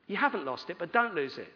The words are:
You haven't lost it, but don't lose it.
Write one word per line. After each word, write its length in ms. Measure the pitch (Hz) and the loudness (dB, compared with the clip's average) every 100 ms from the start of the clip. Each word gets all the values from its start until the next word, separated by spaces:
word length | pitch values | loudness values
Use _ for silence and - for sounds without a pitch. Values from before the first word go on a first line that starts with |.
| - | -6
You 80 | |
haven't 300 | 196 269 226 | 2 2 2
lost 260 | 135 123 - | -2 -4 -6
it, 80 | 180 | -6
but 140 | 170 | 0
don't 240 | 233 233 170 | 2 4 2
lose 200 | 139 123 | -2 -4
it. 160 | 104 | -12